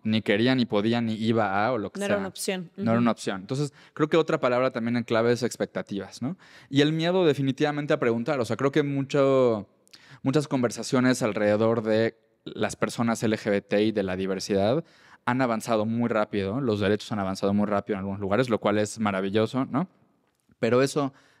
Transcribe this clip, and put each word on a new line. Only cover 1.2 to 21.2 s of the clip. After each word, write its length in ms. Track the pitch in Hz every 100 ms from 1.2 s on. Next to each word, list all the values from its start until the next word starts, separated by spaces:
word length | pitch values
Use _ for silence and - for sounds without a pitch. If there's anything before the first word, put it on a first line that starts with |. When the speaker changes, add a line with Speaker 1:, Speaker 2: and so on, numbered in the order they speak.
| 110 113 101 98 110
Speaker 1:
a, 60 |
o 60 | 123
lo 120 | 98
que 120 | -
Speaker 2:
No 40 | 202
Speaker 1:
sea. 100 | 202
Speaker 2:
era 40 |
una 80 | 190
opción. 440 | - - 185 165 -
Speaker 1:
No 80 |
era 80 | 117
Speaker 2:
Ujú. 80 | 117
Speaker 1:
una 100 | 120
opción. 300 | 107 - 95
Entonces, 320 | 98 131 143 - -
creo 160 | - 156
que 80 | 170
otra 240 | 151 156
palabra 300 | 131 123 131
también 260 | 123 117 120
en 80 | 117
clave 260 | 113 117
es 120 | 120
expectativas, 800 | 117 - 101 92 - 98 95 -
¿no? 160 | 123 190 - - -
Y 120 | 135
el 100 | 147
miedo 340 | 160 165 185 165
definitivamente 680 | 139 135 127 147 147 143
a 60 | 147
preguntar. 400 | 123 117 120 139
O 40 | 113
sea, 120 | 110
creo 160 | 135
que 100 | 156
mucho, 840 | 143 139 135 147 135 135 123 110 95 _ _ - - -
muchas 260 | 131 147 139
conversaciones 720 | 139 120 104 107 127 127 123
alrededor 600 | 123 98 104 104 113 117
de 340 | 110 110 113 - _ _
las 320 | - - 107 -
personas 480 | 107 - 117 113
L 120 | 113 107
G 120 | 113
B 120 | 101
T 200 | - 104 110
y 60 |
de 100 | 104
la 140 | 95 92
diversidad 680 | 95 95 - 98 101 147 - _ - - -
han 160 | 123
avanzado 440 | 127 110 120 113 110
muy 240 | 117 117
rápido. 500 | 110 107 104 95 120
Los 220 | 131 104
derechos 280 | 98 104 -
han 60 | 107
avanzado 340 | 95 98 98
muy 120 | 101 104
rápido 300 | 101 - 101
en 40 |
algunos 200 | 98 98
lugares, 300 | 98 104 127
lo 100 | 104
cual 180 | 107 104
es 220 | 104 -
maravilloso, 640 | 107 95 98 107 110 127 127
¿no? 220 | 120 190 _ _ _ _ _ _ _
Pero 220 | 117 123
eso 320 | 139 156 139 -